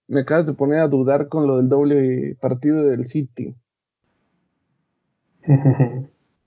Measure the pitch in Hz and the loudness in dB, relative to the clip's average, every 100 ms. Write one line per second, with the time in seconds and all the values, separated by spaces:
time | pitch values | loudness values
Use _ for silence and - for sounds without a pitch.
0 | - 135 127 156 156 - 139 156 156 135 | -6 -4 0 0 0 -2 0 0 2 0
1 | 131 143 143 160 143 131 127 135 143 143 | 2 0 -2 -2 0 2 2 2 2 2
2 | 131 127 139 139 127 127 147 156 143 123 | 0 -2 -6 -6 -4 -2 0 2 2 0
3 | 123 156 135 - 135 127 _ _ _ _ | -4 -6 -6 -8 -14 -14 _ _ _ _
4 | _ _ _ _ _ _ _ _ _ _ | _ _ _ _ _ _ _ _ _ _
5 | _ _ _ _ - 139 143 123 127 131 | _ _ _ _ 2 2 4 2 0 -4
6 | 139 _ _ _ | -12 _ _ _